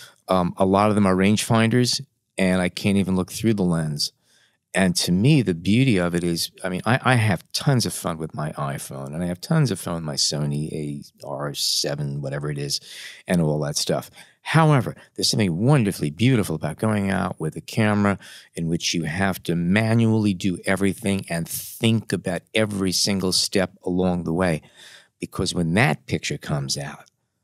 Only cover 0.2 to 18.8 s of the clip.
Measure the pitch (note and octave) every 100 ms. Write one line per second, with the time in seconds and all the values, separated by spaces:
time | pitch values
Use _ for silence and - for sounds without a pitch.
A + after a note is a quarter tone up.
0.2 | - F#2 F2 - F#2+ G2 G#2+ G#2 G2 F#2
1.2 | G2 G#2+ - A#2 A2+ B2 B2 - - _
2.2 | _ - F#2+ F#2 F2+ - G#2 G2 F#2 F#2
3.2 | F2+ - A2+ G#2 F2+ E2 D#2 D2 - -
4.2 | _ _ _ _ _ F2+ F#2+ F2 - F2+
5.2 | B2 D#3 G2 E2+ G2 A2+ C3+ G2 F2 F2
6.2 | F2 E2 - - F#2 F#2 G#2+ B2+ A#2+ B2
7.2 | A2 A2 - - - B2+ G2 - F#2 E2
8.2 | D#2+ B2 D3+ - C#2+ F#2+ - C3+ - D#3
9.2 | F2 F2 - E3 C3 F#2+ - E2+ D#2 C#2+
10.2 | - C#2+ D2 D2 D2+ D#2 D2 D2 - _
11.2 | - C#2 D2 C#3 - - D3+ D2 C#2+ C#2+
12.2 | C#2 C#2+ D2 - C#2+ - - - - -
13.2 | - F2+ D#2 D2+ D2 D#2 - D2 - -
14.2 | - _ - D#3 D#3 C#3+ F2+ - - -
15.2 | F#2 - G2 E2 A#2+ D3 G2+ F2 D#2 D2+
16.2 | B2 B2 F#2 D#2+ D2+ D#2 A2 G#2+ G2 F#2+
17.2 | F#2 - D#2 - - - G#2+ G#2 G2+ F#2+
18.2 | - - - - E2 E2